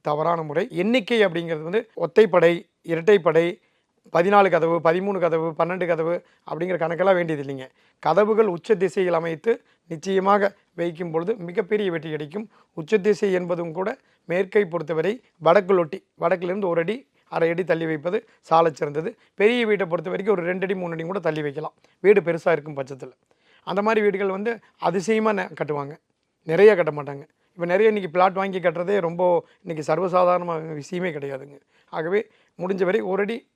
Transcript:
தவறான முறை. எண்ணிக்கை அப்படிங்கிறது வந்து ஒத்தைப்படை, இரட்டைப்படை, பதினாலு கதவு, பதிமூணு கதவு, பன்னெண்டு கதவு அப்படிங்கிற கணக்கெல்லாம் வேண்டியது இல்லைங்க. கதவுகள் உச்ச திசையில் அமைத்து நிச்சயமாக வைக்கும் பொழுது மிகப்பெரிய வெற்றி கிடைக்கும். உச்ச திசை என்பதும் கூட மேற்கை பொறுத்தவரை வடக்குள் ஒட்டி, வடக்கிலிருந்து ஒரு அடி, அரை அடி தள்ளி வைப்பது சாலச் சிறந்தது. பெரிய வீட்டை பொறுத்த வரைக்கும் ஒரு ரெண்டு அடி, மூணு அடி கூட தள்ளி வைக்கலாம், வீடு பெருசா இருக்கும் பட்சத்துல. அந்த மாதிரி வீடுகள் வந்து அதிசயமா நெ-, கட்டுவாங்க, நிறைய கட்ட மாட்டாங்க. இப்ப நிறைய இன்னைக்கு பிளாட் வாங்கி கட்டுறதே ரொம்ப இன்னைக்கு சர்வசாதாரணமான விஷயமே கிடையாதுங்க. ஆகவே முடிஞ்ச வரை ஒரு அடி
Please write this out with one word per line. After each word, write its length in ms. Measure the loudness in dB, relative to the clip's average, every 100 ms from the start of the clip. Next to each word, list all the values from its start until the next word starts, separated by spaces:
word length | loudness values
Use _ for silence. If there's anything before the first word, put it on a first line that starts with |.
தவறான 400 | -2 -2 0 -2
முறை. 260 | -2 -4 -4
எண்ணிக்கை 560 | -2 0 0 0 2 2
அப்படிங்கிறது 360 | 0 -4 -6
வந்து 280 | -4 -4 -6 -6
ஒத்தைப்படை, 720 | 0 4 6 6 4 4 -6 _
இரட்டைப்படை, 760 | -4 0 4 4 6 2 2 -4 _ _ _ _ _
பதினாலு 360 | 0 4 6 6
கதவு, 300 | 4 2 2
பதிமூணு 360 | 2 2 -2 -2
கதவு, 340 | 0 0 -2 -2
பன்னெண்டு 300 | -4 -2 -2
கதவு 380 | -2 -2 -4 _ _ -12
அப்படிங்கிற 260 | -8 -4 -2
கணக்கெல்லாம் 360 | -4 0 2
வேண்டியது 300 | 2 2 -4
இல்லைங்க. 260 | -6 -10 -14 _ _ _
கதவுகள் 460 | 2 4 4 4 2
உச்ச 300 | 0 -2 0
திசையில் 380 | 0 0 0
அமைத்து 500 | 0 -2 -4 -4 -4 _ _ _
நிச்சயமாக 680 | -10 -2 0 2 2 2 _ _ -6
வைக்கும் 360 | -6 -6 -4
பொழுது 240 | -4 -4 -6
மிகப்பெரிய 560 | -6 -6 -2 -2 -2
வெற்றி 180 | -4 -6
கிடைக்கும். 400 | -10 -8 -12 -14 _ _
உச்ச 240 | -14 -2 0
திசை 360 | 2 0 0
என்பதும் 400 | 0 -2 -4 -4
கூட 240 | -6 -6 -8 _ _ -4
மேற்கை 400 | -4 0 0 0
பொறுத்தவரை 560 | -4 -4 -2 -2 -4 _ _
வடக்குள் 400 | 4 4 6 2
ஒட்டி, 280 | 2 -6 _ _
வடக்கிலிருந்து 520 | -2 -2 -2 -4 -2
ஒரு 140 | -2
அடி, 260 | -2 -6 _ _ _
அரை 220 | -2 0
அடி 140 | 0
தள்ளி 220 | -2 -2 -2
வைப்பது 420 | -4 -4 -6 _ _
சாலச் 340 | 2 4 4 0
சிறந்தது. 420 | -6 -4 -8 -12 _ 0
பெரிய 300 | 2 2 0
வீட்டை 220 | 0 -2
பொறுத்த 220 | -4 -4
வரைக்கும் 280 | -6 -2 -2
ஒரு 80 | -2
ரெண்டு 180 | -4
அடி, 120 | -4 -4
மூணு 180 | -6
அடி 100 | -8
கூட 160 | -6 -4
தள்ளி 220 | -4 -2
வைக்கலாம், 320 | -6 -8 -12 _ _ _
வீடு 220 | 4 4
பெருசா 300 | 4 -2 0
இருக்கும் 260 | -2 -4 -10
பட்சத்துல. 340 | -10 -12 -16 _ _ _ _ _
அந்த 180 | -6 -2
மாதிரி 200 | 2 2
வீடுகள் 280 | 2 0 -4
வந்து 300 | -4 -6 -8 _ _
அதிசயமா 540 | -2 -2 0 0 2
நெ-, 200 | -2 -4 -8
கட்டுவாங்க, 340 | -6 -6 -8 -14 _ _ _ _
நிறைய 320 | -4 6 8 8
கட்ட 160 | 0
மாட்டாங்க. 360 | -4 -10 -12 -16 _ _
இப்ப 120 | -8 -2
நிறைய 200 | 2 2
இன்னைக்கு 260 | 2 -2
பிளாட் 220 | 2 2
வாங்கி 260 | 2 -4 -2
கட்டுறதே 400 | -2 -2 -2 -2
ரொம்ப 460 | -2 0 2 2 -2 _
இன்னைக்கு 300 | -10 -8 -2
சர்வசாதாரணமான 800 | -2 0 2 2 2 -2 -8 -8
விஷயமே 360 | -12 -10 -6 -6
கிடையாதுங்க. 500 | -6 -8 -10 -14 -20 _ _ _
ஆகவே 380 | -8 -2 -4 -4 _ _ -10
முடிஞ்ச 260 | -6 -2
வரை 180 | 0 0
ஒரு 200 | -2 -4
அடி 280 | -4 -6 _